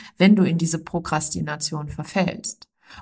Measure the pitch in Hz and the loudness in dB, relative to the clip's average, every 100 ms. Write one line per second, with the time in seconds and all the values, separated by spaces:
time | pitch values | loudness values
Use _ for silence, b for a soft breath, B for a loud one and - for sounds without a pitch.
0 | B B 185 208 175 165 165 160 - 175 | B B 6 6 6 2 0 -2 -4 -6
1 | 170 156 156 180 156 151 - 156 147 - | -4 -2 -2 -4 -6 -6 -6 -6 -8 -10
2 | 151 202 175 - - - - _ B B | -6 -2 -2 -2 -10 -14 -18 _ B B